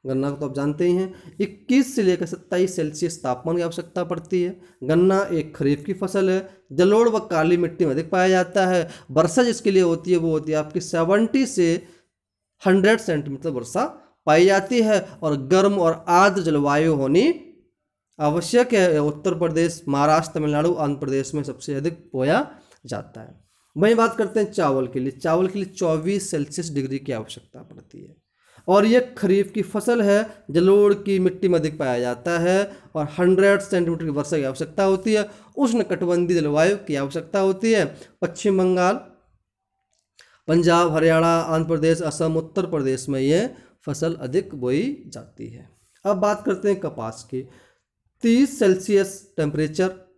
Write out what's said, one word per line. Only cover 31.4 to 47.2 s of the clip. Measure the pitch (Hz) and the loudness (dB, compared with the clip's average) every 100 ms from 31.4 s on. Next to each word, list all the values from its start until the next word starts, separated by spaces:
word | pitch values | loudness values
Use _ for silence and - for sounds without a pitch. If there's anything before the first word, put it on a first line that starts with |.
| 190 | 0
में | 170 | 0
अधिक | 156 151 | 0 -4
पाया | 135 123 | -2 -2
जाता | 123 123 170 170 | -2 -4 -4 -2
है | 175 190 202 - - | 2 0 -2 -8 -10
और | 160 147 - | -8 -6 0
हंड्रेड | 180 185 196 202 | 2 4 4 4
सेंटीमीटर | 196 180 170 165 | 0 -2 0 -2
की | 160 | -4
वर्षा | 143 143 160 | -4 -2 -2
की | |
आवश्यकता | 135 131 160 - | -2 -6 -8 0
होती | 196 190 220 | 0 2 0
है। | 214 208 - - - | 0 -2 -10 -16 -2
उष्ण | 262 233 | 0 0
कटिबंधीय | 202 175 175 175 175 170 | -2 -2 0 0 2 0
जलवायु | 147 147 170 202 | 0 2 2 0
की | - 143 | -4 -4
आवश्यकता | 139 160 165 196 | -4 -8 -4 0
होती | 190 190 226 | 0 0 0
है। | 220 160 - - _ | 2 0 -6 -20 _
पश्चिम | 170 - 208 190 | -8 -2 0 2
बंगाल, | 185 180 180 233 - _ _ _ _ _ _ _ _ _ _ _ _ _ - | 2 2 2 0 -8 _ _ _ _ _ _ _ _ _ _ _ _ _ 0
पंजाब, | 170 170 170 170 | 2 4 4 2
हरियाणा, | 156 165 160 165 165 | 2 4 4 4 0
आंध्र | 165 160 160 | 0 -2 -2
प्रदेश, | 165 160 165 | 0 0 0
असम, | 165 - 160 160 | -2 -4 -2 -2
उत्तर | 160 - 175 | -4 -6 -4
प्रदेश | 156 135 131 135 | -4 -2 -4 -4
में | 135 | -2
ये | 135 165 254 - _ _ - | 0 0 0 -8 _ _ -12
फसल | 139 165 | -6 -4
अधिक | 165 131 160 196 | -6 -4 -4 -6
बोई | 143 123 139 247 294 - | -6 -2 -2 -2 -8 -16
जाती | - - - 113 | -20 -20 -18 -18
है। | 120 - _ _ _ | -18 -20 _ _ _
अब | 196 196 | -2 0
बात | 208 208 - | 0 -2 -4
करते | 190 202 | -2 -2
हैं | 196 | -2
कपास | 165 - 110 - | -6 -8 -12 -12